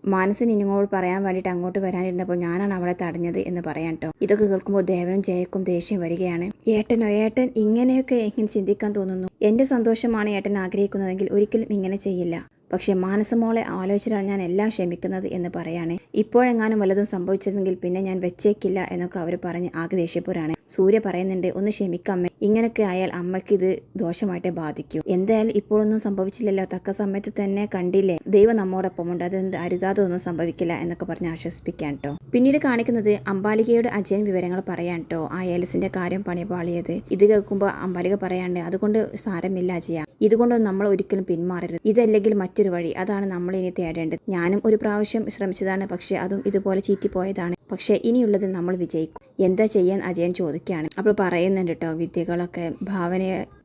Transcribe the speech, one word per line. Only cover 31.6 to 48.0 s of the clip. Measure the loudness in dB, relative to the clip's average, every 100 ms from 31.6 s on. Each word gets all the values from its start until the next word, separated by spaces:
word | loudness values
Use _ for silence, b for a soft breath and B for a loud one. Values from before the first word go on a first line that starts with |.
| -8 -6 -6 -6
ട്ടോ. | -8 -8 0
പിന്നീട് | 4 4 4
കാണിക്കുന്നത് | 2 2 2 2 2 0 0
അംബാലികയോട് | -2 0 2 4 4 4
അജയൻ | -2 -2 0
വിവരങ്ങൾ | 0 0 0 -4 -4
പറയാൻ | -4 -4 -4
ട്ടോ. | -4 -6 -4
ആ | -4 -2
ഏലസിന്റെ | -2 -2 -2 -2
കാര്യം | -2 -4 -4
പണി | -4 -6 -4
പാളിയത്. | -4 -4 -4 -4 -6 -4
ഇത് | 6 8
കേൾക്കുമ്പോൾ | 8 2 0 0 0
അംബാലിക | -4 -2 0 0
പറയാണ്ട്, | -2 -2 -2 -4
"അതുകൊണ്ട് | -2 -2 2 2 0 -4
സാരമില്ല | -6 -4 -2 -2 -2
അജയ, | -2 -4 -6 -6 _
ഇതുകൊണ്ടൊന്നും | 4 6 6 4 2
നമ്മൾ | 2 2
ഒരിക്കലും | 2 0 -2 0
പിന്മാറരുത്. | -2 0 -4 -4 0 2
ഇതല്ലെങ്കിൽ | 4 6 4 4
മറ്റൊരു | 2 0 2 2
വഴി, | 2 -2
അതാണ് | -4 -4 -2 -2
നമ്മൾ | -2 -2 -2
ഇനി | -4
തേടേണ്ടത്. | -4 -4 -2 -4 -4 -4
ഞാനും | 0 2 2 4
ഒരു | 2
പ്രാവശ്യം | 2 0 0 -2 -4
ശ്രമിച്ചതാണ്, | -4 -4 -2 -2 -2 -4
പക്ഷേ | -8 -4 -4
അതും | -2 -2 0
ഇതുപോലെ | 0 0 -2
ചീറ്റിപ്പോയതാണ്. | 0 0 0 -2 -4 -4 -4 -6 -8
പക്ഷേ | -4 2 2